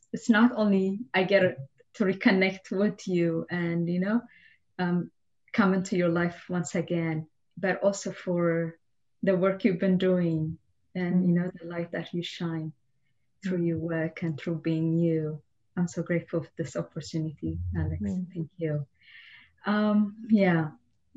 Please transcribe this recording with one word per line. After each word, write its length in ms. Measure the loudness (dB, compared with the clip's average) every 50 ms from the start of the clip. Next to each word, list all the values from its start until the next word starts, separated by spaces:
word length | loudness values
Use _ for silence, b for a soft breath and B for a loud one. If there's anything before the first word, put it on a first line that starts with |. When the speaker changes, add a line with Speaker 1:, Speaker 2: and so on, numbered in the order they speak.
| _ _
Speaker 1:
it's 160 | -12 -4 2 4
not 220 | 6 6 6 6 4
only 460 | 4 2 4 4 4 2 2 -2 -4 -6 -2 0
I 100 | 0 2
get 320 | 4 4 6 4 4 2 -2 -12 -18 _ _ _ _ -4
to 100 | 0 0
reconnect 680 | 0 2 2 4 4 4 6 4 2 0 -4 -8 -6
with 360 | -2 0 0 0 0 -2 -4 -2
you 380 | 0 2 2 2 2 0 -2 -4
and, 380 | -4 -2 -2 0 0 0 0 0
you 120 | 0 -2
know, 200 | 0 0 0 -2 -2 b b b b b b b b _ _ -4
um, 320 | -2 0 0 0 -2 -4 _ _ _ _ _ _ _ _
come 220 | 0 2 4 4 4
into 220 | 2 0 -2 0
your 120 | 0 2 2
life 340 | 2 2 0 0 -2 -6 -10 -6
once 240 | -4 -4 -4 -2 -4
again, 520 | -4 -2 -2 -2 -2 -2 -2 -4 -4 -6 -10 _ _ _ _ -12
but 260 | -4 -2 -2 -2 2
also 300 | 0 0 0 0 -6 -10
for 640 | -10 -8 -6 -4 -2 0 0 0 0 0 -2 -4 -8 _ _ _ _ _ _ _ _ -4
the 140 | -2 0 2
work 280 | 2 2 0 0 2 0
you've 160 | 0 0 2
been 160 | 2 2 2 2
doing 600 | 4 2 2 2 2 0 0 -2 -2 -4 -6 -10 _ _ _ _ _ _ -6
and, 320 | -4 -2 0 2 2 4
you 60 | 4
Speaker 2:
Mm. 40 | 2
Speaker 1:
know, 140 | 2 0 -2 -6 -10
the 60 | -12
light 260 | -10 -6 -6 -6 -6
that 200 | -6 -8 -8 -6
you 100 | -6 -6
shine 500 | -6 -6 -8 -6 -6 -4 -4 -6 -6 -8 -12 _ _ _ _ _ _ _ _ _ _ _ _ _
through 160 | -6 -4 -2 -2
Speaker 2:
Mm. 60 | 0 -2
Speaker 1:
your 100 | -2 -2
work 440 | -4 -4 -2 -2 -4 -4 -4 -6
and 160 | -6 -6 -6 -6
through 180 | -6 -6 -6 -4
being 320 | -2 -2 0 0 0 0 2 2
you. 420 | 2 2 2 0 -2 -4 -8 -10 -14 _ _ _ _ _ -4
I'm 120 | -4 -4 -2
so 140 | -2 -6
grateful 400 | -4 -2 -2 -4 -4 -4 -6 -6
for 80 | -6 -6 _ -8
this 180 | -8 -6 -6
opportunity, 840 | -6 -8 -6 -8 -12 -10 -8 -6 -6 -6 -6 -6 -8 -8 -8 -6 -6 -6 -6 -4
Alex. 260 | -4 -2 -2 -4 -4
Speaker 2:
Mm. 240 | -4 -4 -4 -4 -6 -8 -8
Speaker 1:
Thank 160 | -10 -10 -10 _ -6
you. 280 | -4 -4 -4 -4 -6 -8 _ B B B B B B B B B B B B _ -4
Um, 520 | -2 0 2 2 2 2 2 2 0 -4 -8 -2 2
yeah, 420 | 4 4 6 6 4 4 2 0 -6 -12 _ _ _ _ _ _ -20